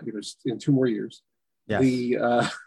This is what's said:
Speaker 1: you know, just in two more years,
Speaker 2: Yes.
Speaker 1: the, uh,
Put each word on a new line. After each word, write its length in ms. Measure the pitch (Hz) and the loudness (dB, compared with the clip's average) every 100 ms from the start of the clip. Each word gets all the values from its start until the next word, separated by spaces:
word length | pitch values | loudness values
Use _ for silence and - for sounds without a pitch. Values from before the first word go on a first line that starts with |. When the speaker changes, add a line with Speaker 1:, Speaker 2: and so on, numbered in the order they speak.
Speaker 1:
you 80 | 151 | -10
know, 80 | 107 | -10
just 180 | 107 - | -12 -8
in 120 | 131 113 | -8 -4
two 140 | - | 2
more 160 | 131 127 | 2 2
years, 360 | 104 110 - _ _ _ _ - | -2 -6 -14 _ _ _ _ -4
Speaker 2:
Yes. 140 | 104 | 2
Speaker 1:
the, 380 | 131 127 123 123 | 2 2 0 0
uh, 300 | 117 120 110 - | 2 2 0 -6